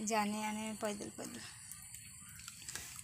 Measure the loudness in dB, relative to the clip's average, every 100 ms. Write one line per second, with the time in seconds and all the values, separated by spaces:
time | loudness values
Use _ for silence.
0 | 4 6 8 6 2 2 0 2 2 2
1 | -2 -4 -4 -4 -8 -8 -8 -10 -10 -10
2 | -12 -12 -10 -10 -8 -8 -4 -4 -4 -4